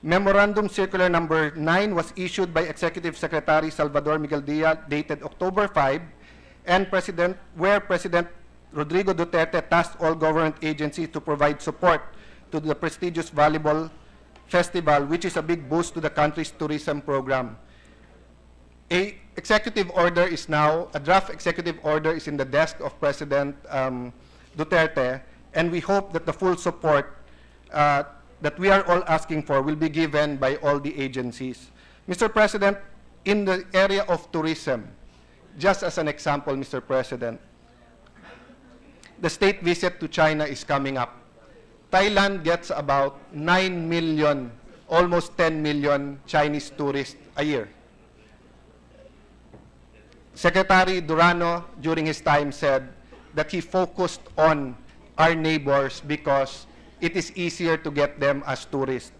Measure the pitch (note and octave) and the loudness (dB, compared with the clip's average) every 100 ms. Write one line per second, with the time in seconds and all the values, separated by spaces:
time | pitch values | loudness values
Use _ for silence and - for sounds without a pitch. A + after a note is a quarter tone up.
0 | D#3 F3 G3 G3+ G3+ G#3 G#3 - F#3+ F#3+ | 2 2 4 4 4 2 -2 -2 -2 2
1 | F3+ E3+ E3 D#3+ D3+ D3+ D3+ F3 G#3 F3 | 2 2 2 0 0 -2 0 2 2 -2
2 | D#3+ - F#3 - F3+ D#3+ E3 D3+ E3+ E3 | -4 -6 -6 -2 -2 0 -2 -2 -4 -4
3 | E3+ D#3+ D#3+ D#3+ D3 D#3 D#3+ - D3+ C#3+ | -8 -6 -4 -4 2 2 2 -2 0 0
4 | C#3+ D3+ D3 D3 C#3 D3+ D#3+ D#3 D3+ D3 | 0 -2 -2 -4 -2 0 2 0 -2 -4
5 | D3+ D3 C#3+ - F#3 F#3+ G3+ D#3+ C#3 C#3+ | -4 -8 -8 -4 -2 0 0 2 2 0
6 | E3+ - - - - - - F3+ F#3+ F#3+ | -6 -20 -20 -20 -20 -18 0 2 2 -2
7 | F3+ E3+ F3 F#3 - E3+ F3+ G3+ G3 F3+ | -2 -2 -2 -2 -14 -2 2 2 2 -2
8 | F#3+ E3+ E3+ - - - - D3 D3 F3 | 0 -2 -2 -10 -20 -20 -14 -6 -2 0
9 | G3 F3 E3+ E3+ D#3+ F3 - E3+ E3 - | 0 0 0 2 2 0 2 2 2 -2
10 | D#3+ D#3+ D#3 D#3 D#3+ D3+ D#3 D3+ D3+ C#3+ | -2 2 2 2 0 -2 -6 -4 -4 -6
11 | D#3+ D#3 - C#3+ D3 D3 - - F3+ D#3+ | -8 -6 -4 0 0 0 -6 0 2 2
12 | - - - - - D#3+ D#3 D3+ D#3+ - | -2 -18 -20 -20 -8 -6 -2 -2 -4 -4
13 | F3+ E3 D#3+ D3 D3+ D#3 D3+ D3+ D#3+ - | -6 -4 -6 2 2 4 0 0 -2 -12
14 | - - - - - F3 E3+ F#3 D#3+ D3 | -20 -20 -20 -20 -2 0 0 0 2 2
15 | C#3+ E3+ G3 E3+ D#3 E3+ C3+ D#3 E3+ - | 2 -2 -2 -4 -2 -4 0 -2 -2 -4
16 | D#3 - D3+ D3+ D#3 - D#3 D3+ D#3 D3 | -4 0 0 0 -8 -6 -4 -4 -4 -6
17 | C#3+ C#3 C3 C3+ B2 G#2+ - - - - | -2 -4 0 -2 -2 -10 -20 -20 -20 -20
18 | - - - - _ - - - - F3 | -20 -20 -20 -20 _ -20 -20 -20 -2 0
19 | G3+ G#3 - - - G#3+ A3+ G#3+ F3+ F#3 | 0 -6 -14 -14 2 2 2 -2 -2 2
20 | F3 F3 F3+ E3+ - D3+ D3+ D#3+ F3 D3+ | 2 4 2 0 -2 2 4 2 -2 -6
21 | C#3 F#3+ F#3+ D#3+ - E3 E3+ D#3 D#3 D#3 | 4 2 2 -6 -4 -2 -4 -4 0 0
22 | D#3 D#3+ D3+ D3 C3+ C#3+ D#3 - D3 - | 0 -2 -4 -4 0 2 2 0 -10 -2
23 | D3 C#3 D3 C#3 C#3+ C#3+ - C#3 C3 B2+ | -2 -2 -2 -2 -2 -6 -8 -4 -2 -4
24 | B2 - - - - - D#3 F3 D#3+ - | -10 -14 -20 -20 -20 -8 0 2 2 0
25 | B2+ C3 - - - - E3+ E3+ - G3 | -2 -4 -10 -20 -8 -2 -2 -2 0 0
26 | G3 E3 - - F#3 E3+ F3+ E3+ E3 D3 | 0 -6 -6 -2 0 0 -2 -2 2 2
27 | C#3 - - - - - - D3+ D3 C#3+ | 2 -12 -20 -20 -20 -20 -10 0 2 2
28 | D3 - - - D3 D3 F#3+ G3 F#3+ F3 | -2 -10 -20 -6 -6 0 4 4 4 0
29 | F#3 D#3+ - D#3 D3 C#3 C3+ D3+ D#3+ D3 | 2 0 0 -6 0 0 0 -2 -2 0
30 | E3 D3 D3 C#3 C3 C#3+ D3+ C#3+ C#3 D3+ | 0 2 0 0 0 0 0 0 -2 -6
31 | C3+ B2+ B2 A#2 C3 A#2+ - - - - | -6 -4 -6 -8 -10 -10 -18 -20 -20 -20
32 | - F3+ A3 A3 G#3+ G#3 G3+ G3+ - - | -10 0 0 4 2 4 0 0 -8 -20
33 | - - - G#3 G3+ F#3 F#3 F#3+ G3 G3 | -20 -10 0 0 2 -2 0 2 4 2
34 | G3 E3+ - E3 D#3 D#3 - B2 G#2 - | 0 -2 -2 -4 -2 -4 -4 -4 -6 -20
35 | - - _ - - - F3 F#3+ F3+ E3 | -20 -20 _ -20 -20 -2 0 0 -2 -4
36 | D#3 D3 - C#3+ C#3 C#3 C#3 C3 - C3 | -4 -4 -2 -2 -2 -6 -4 -8 -2 -2
37 | B2 B2 A#2 A2+ - _ _ _ - _ | -2 -6 -8 -10 -16 _ _ _ -20 _
38 | - - - - - - - - - - | -20 -20 -20 -20 -20 -20 -20 -20 -20 -20
39 | - - E3+ - G3 G3+ E3+ E3+ F#3 - | -20 -6 -6 2 2 2 0 0 0 -4
40 | D#3+ - D#3 D3+ D3+ C3+ - C#3+ C#3 C3+ | -8 2 2 2 -4 -6 -4 -2 -2 -4
41 | A#2+ - - - - - - - _ F#3 | -4 -8 -20 -20 -20 -20 -20 -20 _ 2
42 | G3+ G3+ G3 G3 D#3 E3+ - - D3 C#3 | 4 4 2 0 0 0 -2 -6 0 2
43 | C#3 - - D3 D#3 F#3 F#3+ F3+ E3 E3+ | 2 -2 -16 -6 2 4 2 -2 -2 -2
44 | E3 D#3 D3+ C#3 B2 A2+ - - - E3 | 0 2 2 2 -4 -14 -20 -20 0 2
45 | F3 F3 E3 - E3 D#3+ D3+ D3 C#3+ C#3+ | 4 2 -2 0 0 2 -2 0 2 0
46 | C#3 C#3 - D#3 D3 D3 C#3+ - C#3+ C#3 | 0 -10 -2 0 2 0 -8 -4 -2 -2
47 | C3 - - - D3+ C#3+ G2+ - - _ | -4 -10 -18 -6 -2 -2 -4 -14 -20 _
48 | - _ - - - - - - - - | -20 _ -20 -20 -20 -20 -20 -20 -20 -20
49 | - - - - - - - _ - - | -20 -20 -20 -20 -20 -20 -20 _ -20 -20
50 | - - - - F3 F3+ F#3+ F#3+ F#3 F#3+ | -20 -20 -20 -2 2 2 6 6 6 0
51 | D#3 D#3+ E3+ F3 E3+ E3+ E3+ - C#3+ D#3+ | 0 4 4 4 0 -2 -6 -8 -2 0
52 | D#3 D3+ - D3 D3 C3+ D3 C3+ C3 - | -2 -2 2 2 2 -2 0 0 -2 -20
53 | - - - D3+ D#3 F#3 D#3+ F#3 F#3 - | -20 -20 -10 -4 -4 -4 -2 -2 -2 -2
54 | F3+ - - - D#3 D3+ C3+ A#2+ - - | -4 -4 -12 2 4 4 -2 -10 -18 -20
55 | - - F3+ E3 D#3+ D#3 C#3+ C#3 C3+ - | -20 2 4 4 0 0 2 2 0 -4
56 | C#3+ D3 - C#3 C3+ - - - - - | -8 -6 0 0 0 -6 -18 -20 -20 -6
57 | E3+ F3 E3+ - F3 - E3+ D#3+ D#3+ D3 | -4 -2 -6 -6 -6 -4 -2 -2 -2 -2
58 | C#3+ - C#3 C#3 C#3 C3 - C#3+ C3 B2+ | -2 0 0 0 -4 -8 -6 -4 -2 -4
59 | - - | -8 -20